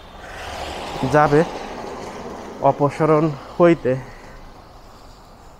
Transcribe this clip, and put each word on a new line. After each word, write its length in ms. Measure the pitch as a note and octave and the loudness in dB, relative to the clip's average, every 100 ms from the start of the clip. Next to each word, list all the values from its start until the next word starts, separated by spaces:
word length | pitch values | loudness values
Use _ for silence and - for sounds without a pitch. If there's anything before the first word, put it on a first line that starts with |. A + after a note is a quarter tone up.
| - - - - - - - - - - C3 | -20 -20 -16 -14 -12 -10 -10 -10 -10 -6 2
যাবে 320 | D3 D3+ D3 E3+ - - - - - - - - - - - | 4 6 4 2 -2 -12 -12 -12 -12 -12 -12 -12 -14 -14 -2
অপসারণ 680 | C#3 C3+ C#3+ - D#3 D3+ D#3+ C#3 - - | 0 2 0 2 2 4 2 -2 -6 4
হইতে। 360 | F3 D#3+ B2+ C3 - - - - - - - - - - - - - - - - | 6 6 2 -2 -6 -18 -20 -20 -20 -20 -20 -20 -20 -20 -20 -20 -20 -20 -20 -20